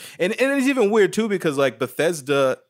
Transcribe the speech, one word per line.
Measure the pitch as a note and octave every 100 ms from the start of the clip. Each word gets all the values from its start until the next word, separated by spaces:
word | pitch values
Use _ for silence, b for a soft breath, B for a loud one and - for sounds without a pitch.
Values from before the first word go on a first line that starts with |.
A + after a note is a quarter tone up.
| B B
And, | F3+ A3
and | C4+
it's | C#4 C4
even | C4 G3+
weird, | A3 F#3+
too, | G#3+ A3+
because, | F#3+ E3+ C#3
like, | C#3 A#2
Bethesda | B2+ - D#3 E3 C3 C#3 C3+ B2 _